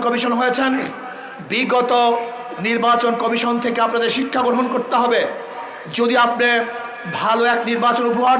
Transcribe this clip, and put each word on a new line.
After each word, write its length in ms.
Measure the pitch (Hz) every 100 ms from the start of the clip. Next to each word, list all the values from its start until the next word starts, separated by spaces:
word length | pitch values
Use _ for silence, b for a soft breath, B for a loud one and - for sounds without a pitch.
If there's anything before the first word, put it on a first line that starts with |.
| 240
কমিশন 280 | 240 254 233
হয়েছেন, 320 | 254 247 262 269 - - - - - - 160
বিগত 400 | 220 247 247 240 240 240 233 - - - - 208
নির্বাচন 440 | 233 233 240 240 233
কমিশন 320 | 226 233 240 233
থেকে 160 | 240 233 226
আপনাদের 240 | 233 233 247
শিক্ষা 240 | 269 262 247
গ্রহণ 180 | 240 247
করতে 220 | 247 240 240
হবে। 200 | 240 214 - - - - - - - 226
যদি 180 | 233 247 240
আপনি 240 | 240 240 233 226 - - - 175 -
ভালো 240 | 202 226 240
এক 60 | 240 233
নির্বাচন 360 | 233 240 240 240
উপহার 240 | 233 254